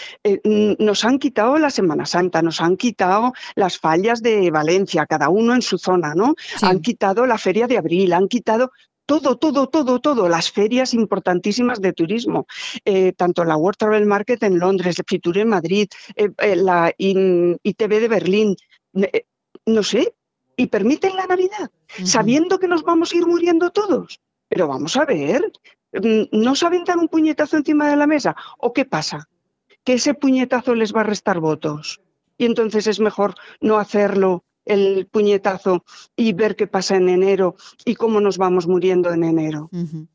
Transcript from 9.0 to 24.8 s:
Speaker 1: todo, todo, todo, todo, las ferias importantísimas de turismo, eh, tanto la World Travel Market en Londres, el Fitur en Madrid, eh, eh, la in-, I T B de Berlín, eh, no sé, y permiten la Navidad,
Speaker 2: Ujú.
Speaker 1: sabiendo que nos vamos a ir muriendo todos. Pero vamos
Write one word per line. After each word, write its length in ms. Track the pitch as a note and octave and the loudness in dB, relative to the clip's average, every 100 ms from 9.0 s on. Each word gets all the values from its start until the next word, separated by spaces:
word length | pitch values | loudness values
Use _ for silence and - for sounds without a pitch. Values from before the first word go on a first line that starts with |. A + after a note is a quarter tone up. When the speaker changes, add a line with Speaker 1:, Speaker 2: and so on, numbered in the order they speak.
| - | -2
Speaker 1:
todo, 300 | D4+ C#4+ B3 | 0 0 0
todo, 320 | D#4+ C#4 C4 | 0 0 0
todo, 320 | D#4+ B3+ B3 | 0 0 0
todo, 300 | D4+ B3+ F3+ | 0 0 2
las 200 | E3+ E3 | 0 -2
ferias 440 | - G#3+ B3 B3+ | -2 0 0 0
importantísimas 880 | A#3 G#3+ G3 - F3+ G3+ G#3 A#3+ A#3+ | -2 -2 -2 -2 -2 -2 -2 -2 -2
de 100 | F#3+ | -2
turismo, 540 | F3 E3 A3+ B3+ - - - - - - | -2 -2 -2 -4 -4 -6 -12 -14 -8 -2
eh, 260 | F#3+ F#3 | 2 2
tanto 300 | F3+ F3+ F3 | 2 0 0
la 100 | E3 | 0
World 220 | D#3 F3 - | 0 0 0
Travel 300 | G#3+ G#3+ G#3 | 0 2 2
Market 360 | G3+ G#3 A#3+ | 0 -2 -2
en 140 | G#3+ F3 | 0 2
Londres, 400 | F3+ F#3+ F3+ E3 | 2 0 -2 -4
el 60 | - | -4
Fitur 300 | F3+ E3+ F3 | -4 -2 0
en 120 | A3 | 0
Madrid, 400 | G3 D#3+ G3 G#3 - - - | 0 0 0 -2 -6 -12 -4
eh, 140 | G#3 - | -4 0
eh, 180 | G#3+ F3+ | 0 2
la 340 | F#3+ F3 E3+ - | 2 2 0 0
in-, 600 | F#3+ F#3 F#3+ F3 F3 E3+ | 0 2 2 2 0 0
I 120 | G#3+ | -4
T 120 | - G#3+ | -2 0
B 140 | G#3 | 0
de 80 | A3+ | 0
Berlín, 480 | G#3+ E3 G3+ G#3+ F#3+ _ _ _ | 0 0 2 2 -2 _ _ _
eh, 320 | F#3+ G3 - - _ _ - - | -4 -2 -2 -8 _ _ -8 -2
no 160 | A3 | 0
sé, 320 | G3 G#3 G4 - _ _ _ - | 0 -2 -2 -6 _ _ _ -6
y 120 | B3+ | -2
permiten 480 | G#3 G#3 D4+ F#4+ F#4+ | 0 0 0 -2 -4
la 100 | F#4 | -4
Navidad, 440 | F#4 F#4 G#4 D#4+ _ _ - | -2 -4 -4 -12 _ _ -8
Speaker 2:
Ujú. 80 | F#3 | -2
Speaker 1:
sabiendo 520 | B3+ G#3+ C4+ F4+ F#4+ | 0 2 2 0 -2
que 80 | F#4 | 0
nos 160 | F4 | -2
vamos 300 | E4+ E4+ E4+ | 0 0 0
a 40 | E4+ | 0
ir 80 | E4+ | 0
muriendo 420 | E4+ E4+ E4 F4 | 0 2 2 0
todos. 520 | - G#4 C4+ - - _ _ _ | -2 -2 -2 -4 -16 _ _ _
Pero 200 | - D#3+ | -2 -2
vamos 280 | C3+ | -2